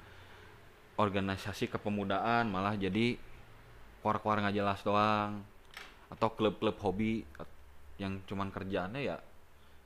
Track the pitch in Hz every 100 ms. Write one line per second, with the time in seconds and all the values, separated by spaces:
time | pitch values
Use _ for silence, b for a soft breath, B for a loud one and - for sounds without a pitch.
0 | B B B B B B B - - -
1 | 104 98 98 95 104 98 120 - 107 104
2 | 98 95 110 117 113 92 98 107 95 104
3 | 120 - - - - - - - - -
4 | 107 104 107 107 101 101 101 98 104 104
5 | 107 107 104 104 107 - - B B B
6 | B - 113 - 107 - 107 - 98 95
7 | 110 113 - - - - - - - -
8 | 98 98 95 98 98 98 95 95 92 131
9 | 117 82 - - - - b b